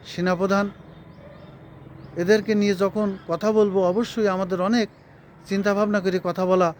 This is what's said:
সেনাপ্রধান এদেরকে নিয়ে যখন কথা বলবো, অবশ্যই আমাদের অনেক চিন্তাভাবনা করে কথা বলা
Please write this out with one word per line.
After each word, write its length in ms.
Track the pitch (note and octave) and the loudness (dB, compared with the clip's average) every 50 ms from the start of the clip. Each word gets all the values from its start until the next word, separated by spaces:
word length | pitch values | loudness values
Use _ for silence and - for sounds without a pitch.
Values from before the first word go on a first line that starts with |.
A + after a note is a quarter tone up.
| - | -18
সেনাপ্রধান 600 | - - - F3 F#3 F#3 E3+ F#3 G3 G3 G3 G3+ G3+ - - - - - - - - - - - - - - - - - - - - - - - - - - - - - | -14 -8 -4 -2 -2 0 0 0 0 0 0 0 -2 -6 -12 -20 -20 -20 -20 -20 -20 -20 -20 -20 -20 -20 -20 -20 -20 -20 -20 -20 -20 -20 -20 -20 -20 -20 -20 -20 -14 -8
এদেরকে 360 | E3+ F3 F3 G#3+ A3 G3+ A3 A3 | -6 2 4 4 2 4 0 0
নিয়ে 200 | G#3 G#3 G3+ G3+ | 2 2 2 2
যখন 340 | F3 G3 G3 F#3 G#3+ G#3+ G3+ F#3+ F#3 - - | 2 0 -2 0 -2 -2 -2 -4 -6 -6 -6
কথা 200 | E3 E3+ G#3+ G#3+ A3 | -4 -2 0 0 2
বলবো, 260 | A3 G#3+ G#3 F#3 G3 F#3 F3 F3+ | 4 2 2 2 2 2 2 2
অবশ্যই 360 | G#3 A#3+ - - A#3 A3 G3+ | 0 -2 -4 -2 -2 0 0
আমাদের 300 | F#3+ F#3 F#3+ F3+ F#3+ F3+ | 0 0 -2 -2 -2 -2
অনেক 280 | F3+ G3 A3+ A#3+ A3 G3+ - - - - - - - - - - - | 0 0 2 0 0 -2 -6 -18 -20 -20 -20 -20 -20 -20 -20 -20 -10
চিন্তাভাবনা 520 | - G3 G3 G3 G#3 G3+ G3 G#3+ G#3 G#3 G#3 | -4 -4 -2 0 0 2 2 2 0 0 0
করে 180 | F3+ G3 F3+ F#3 F3 F3+ | 0 0 -2 -2 -2 -2
কথা 160 | E3+ F3+ F#3 | -4 -2 0
বলা 220 | F3+ F#3 F#3 F#3 E3+ D#3+ - | 2 4 4 4 2 0 -2